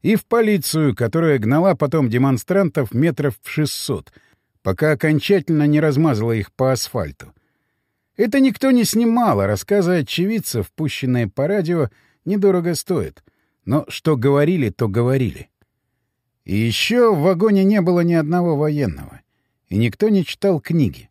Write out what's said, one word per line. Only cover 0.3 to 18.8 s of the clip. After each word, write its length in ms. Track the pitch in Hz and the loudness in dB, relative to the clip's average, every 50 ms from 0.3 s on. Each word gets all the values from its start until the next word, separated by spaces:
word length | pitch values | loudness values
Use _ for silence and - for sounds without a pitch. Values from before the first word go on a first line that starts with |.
| 233 233 226 214 208 185 135 - - 160 156 143 107 | 0 2 2 2 2 0 -2 -2 -2 0 0 0 0
которая 440 | - 120 113 104 165 170 156 143 127 | 0 -2 -2 0 0 2 2 0 2
гнала 360 | 104 107 135 156 180 196 165 | 2 0 2 2 2 2 2
потом 340 | - 151 135 165 160 139 117 | 2 -2 0 0 0 0 2
демонстрантов 880 | 110 123 131 139 131 113 - - 180 196 196 156 - 156 127 107 - | 2 2 2 2 0 -2 -2 -2 0 0 0 0 0 -2 -4 -2 0
метров 400 | 117 151 170 - - 143 143 117 _ | 0 0 0 0 0 -4 -4 -4 _
в 80 | _ - | _ -8
шестьсот, 640 | - 151 151 135 - - - - 123 80 - - _ _ _ _ _ _ _ _ _ _ | -4 -4 -2 -2 -4 -8 -6 -6 -6 -8 -8 -16 _ _ _ _ _ _ _ _ _ _
пока 300 | _ 95 92 - 151 156 | _ -4 -2 0 0 0
окончательно 760 | 151 - - 156 156 143 - - 202 190 - - 160 151 147 | 0 0 0 0 0 0 2 2 0 0 2 0 0 2 2
не 140 | 147 147 151 | 2 2 2
размазала 520 | 160 156 135 139 160 160 127 104 110 117 | 2 2 2 2 2 2 2 0 0 -2
их 200 | 113 110 98 - | -2 -2 -4 -6
по 200 | _ - 131 131 | _ -2 0 0
асфальту. 600 | 131 123 - - - 117 87 73 71 _ - - _ _ _ _ _ _ _ _ _ _ _ _ _ _ _ _ _ | 0 -2 -4 -6 -6 -6 -6 -6 -10 _ -20 -20 _ _ _ _ _ _ _ _ _ _ _ _ _ _ _ _ _
Это 240 | - 240 233 226 277 | -2 -2 0 2 2
никто 300 | 269 269 202 - - 269 | 2 2 2 0 0 2
не 140 | 262 247 220 | 4 4 2
снимал, 560 | - - 220 240 226 226 240 240 208 127 101 | 2 0 0 2 2 2 2 2 2 2 2
а 60 | 98 | 0
рассказы 540 | 98 104 101 - - 202 202 175 170 180 170 | 0 -2 -4 -2 0 0 0 2 2 0 0
очевидцев, 680 | 135 - - - 175 202 226 220 - - - 113 95 - | -2 -4 -4 -4 -2 -2 -2 -4 -4 -4 -4 -4 -6 -6
пущенные 560 | _ - 156 139 - - - 127 123 123 117 - | _ -6 -6 -6 -4 -4 -2 -2 0 0 -2 -4
по 180 | _ - 139 | _ -4 -2
радио, 420 | 160 202 208 170 156 175 170 143 107 _ _ _ _ _ _ _ | -2 -2 -2 -2 -2 0 -2 -2 -4 _ _ _ _ _ _ _
недорого 500 | 165 202 202 190 196 185 180 165 175 165 | -4 -2 2 2 2 2 2 0 -2 -4
стоят. 500 | - - - 185 143 90 73 - - _ _ _ _ _ _ _ _ _ | -4 -4 -4 -4 -4 -4 -6 -10 -16 _ _ _ _ _ _ _ _ _
Но 200 | - 117 156 - - | -2 -2 -2 -2 -6
что 280 | - - _ 160 156 | -14 -4 _ -2 0
говорили, 520 | 127 110 139 139 143 147 156 190 170 131 107 | 2 2 2 2 4 2 2 0 0 0 -2
то 200 | 90 - 123 107 | -2 -2 -4 -2
говорили. 600 | 95 120 117 123 131 135 127 98 - - - _ _ _ _ _ _ _ _ _ _ _ _ _ _ _ _ _ _ _ _ | 0 0 0 0 0 0 -2 -4 -6 -10 -18 _ _ _ _ _ _ _ _ _ _ _ _ _ _ _ _ _ _ _ _
И 120 | - 95 | -4 -2
еще 580 | 104 113 117 - - - - 226 247 240 226 202 | -2 -2 -2 -2 -2 -2 0 2 4 4 4 2
в 60 | 151 | 2
вагоне 440 | 143 185 185 165 202 220 202 196 190 | 2 0 2 2 2 2 4 4 4
не 160 | 196 214 208 | 2 2 2
было 200 | 170 175 180 175 | 2 2 2 2
ни 120 | 170 170 | 2 2
одного 440 | 170 165 156 147 170 180 175 175 156 | 2 0 0 0 0 0 0 0 0
военного. 640 | 139 151 151 151 147 | 0 0 -2 0 -2